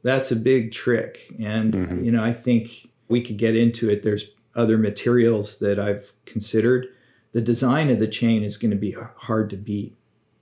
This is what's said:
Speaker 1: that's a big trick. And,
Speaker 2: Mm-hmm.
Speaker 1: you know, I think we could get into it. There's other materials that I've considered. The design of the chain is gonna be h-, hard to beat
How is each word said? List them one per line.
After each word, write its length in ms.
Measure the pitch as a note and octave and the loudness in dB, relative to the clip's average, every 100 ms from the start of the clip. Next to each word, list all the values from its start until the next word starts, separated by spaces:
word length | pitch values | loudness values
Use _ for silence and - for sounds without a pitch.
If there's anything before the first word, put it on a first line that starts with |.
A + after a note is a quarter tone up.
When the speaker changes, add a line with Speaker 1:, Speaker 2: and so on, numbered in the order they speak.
Speaker 1:
that's 300 | B2 C3 C3 | 0 -2 0
a 40 | A2+ | 0
big 360 | B2 C3 A2+ | 2 2 0
trick. 580 | - - A#2 - - - - | -4 0 0 -2 -12 -18 -10
And, 340 | G#2+ A2 A2 | -4 0 0
Speaker 2:
Mm-hmm. 300 | G2 F2+ F2+ A#2 | 0 -2 -2 0
Speaker 1:
you 60 | |
know, 120 | A#2 | 2
I 80 | A2 | 0
think 560 | A#2 B2+ A#2 A2 - _ _ _ | -2 2 0 0 -18 _ _ _
we 120 | A#2+ | -2
could 140 | A#2+ G#2 | -2 -2
get 180 | A2+ A2+ | 0 4
into 340 | A#2 A#2 A2+ | 2 2 0
it. 120 | G2+ | 0
There's 220 | G#2+ G#2 - _ _ A#2+ | 0 -2 -6 _ _ -2
other 220 | A#2 A2 | 2 2
materials 840 | G#2+ G2+ A#2+ B2 A#2 A2 G2+ - | 2 -2 2 4 4 2 -4 -2
that 180 | G#2 G2+ | 0 0
I've 340 | G2+ G2+ - _ - | 0 -4 -8 _ -10
considered. 640 | G#2+ - A2 A2+ B2+ B2+ _ _ _ _ | -10 -2 2 4 2 -2 _ _ _ _
The 80 | A#2 | -4
design 480 | A2 A#2+ C3 C#3+ D3+ | 0 0 2 2 2
of 100 | A2+ | 2
the 80 | G#2+ | 0
chain 360 | - A#2 A2 | 0 2 2
is 120 | G#2 - | 0 -2
gonna 180 | A2+ G2+ | -2 0
be 120 | G2+ | -4
h-, 80 | - - - | -8 -16 -16
hard 320 | - A2 G#2 | -4 -2 -2
to 80 | F#2+ | -6
beat 380 | G#2+ G#2 - _ _ _ _ _ | -6 -6 -8 _ _ _ _ _